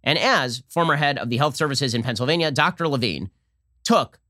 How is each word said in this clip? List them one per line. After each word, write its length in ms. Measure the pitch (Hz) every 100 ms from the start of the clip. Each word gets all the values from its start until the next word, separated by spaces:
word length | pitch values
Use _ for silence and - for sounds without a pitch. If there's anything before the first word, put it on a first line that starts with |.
And 140 | 135 160
as 460 | 254 233 127 120 -
former 260 | 170 165 147
head 220 | 147 -
of 120 | 117
the 80 | 117
health 180 | 147 131
services 380 | 156 131 135
in 80 | 117
Pennsylvania, 480 | 113 110 127 170 160
Doctor 380 | 139 156 180 170
Levine 420 | 139 113 73 92 _ _ _ _ _
took 360 | - 226 127 _